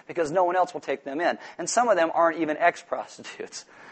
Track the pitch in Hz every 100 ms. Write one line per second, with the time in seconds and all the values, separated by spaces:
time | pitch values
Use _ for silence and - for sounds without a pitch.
0 | - 151 151 180 180 180 175 147 - 139
1 | 139 143 165 113 - - 170 226 240 180
2 | 165 160 165 160 156 147 170 - - 127
3 | 104 - - - - - - - -